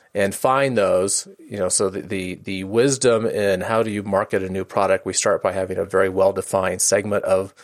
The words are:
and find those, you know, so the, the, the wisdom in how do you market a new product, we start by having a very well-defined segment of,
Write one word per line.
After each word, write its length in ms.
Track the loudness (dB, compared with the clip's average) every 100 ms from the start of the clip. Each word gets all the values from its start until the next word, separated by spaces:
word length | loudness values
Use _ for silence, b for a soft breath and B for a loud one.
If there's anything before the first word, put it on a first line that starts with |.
| b -2
and 160 | -2
find 420 | 0 2 2 2 2
those, 480 | 2 2 2 -2 -6 -18
you 160 | -12 -4
know, 120 | -2
so 220 | 0 0
the, 100 | -2
the, 340 | -8 -6 -6 -8
the 280 | -8 -8
wisdom 640 | -2 2 2 2 2 2 0
in 340 | 0 0 0
how 220 | 0 0
do 80 | 0
you 100 | -4
market 400 | -2 -2 0 -2
a 40 | -2
new 160 | -6
product, 400 | -4 0 2 2
we 80 | 0
start 300 | -2 0 2
by 80 | 0
having 260 | -2 -4 -4
a 80 |
very 240 | 0 2 2
well-defined 720 | 4 2 2 -2 -2 -2 -2
segment 440 | 0 0 0 -2
of, 280 | 0 0 0 -10